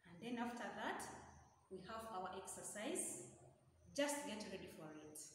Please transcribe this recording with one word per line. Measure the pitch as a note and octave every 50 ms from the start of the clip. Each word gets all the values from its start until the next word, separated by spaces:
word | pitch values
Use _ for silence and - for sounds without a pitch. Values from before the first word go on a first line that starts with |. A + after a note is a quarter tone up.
| -
And | F3 E3+ -
then | A3 A#3+ B3 A#3 A#3+
after | A#3 A#3 A#3 G#3+ F#3+ F3+
that, | G3+ A#3 D4+ G4 - - - - - - - - - - - - - - -
we | G3 F#3 - -
have | A3+ A3+ A3+ A3 A3
our | F#3 F#3+ F#3+ F#3+
exercise. | F#3+ F#3+ G3 - F#3+ F3 - - G#3 A3 C#4+ F#4 F#4 - - - - - - - - - - - - - - - - - - -
Just | - C#4+ C#4+ C#4+ D4 C#4+
get | - G#3+ G#3 G3+ F#3+
ready | G3+ - - F#3 -
for | E3+ D#3+
it. | D#3 D3+ D3+ D3+ D3+ D3+ - - -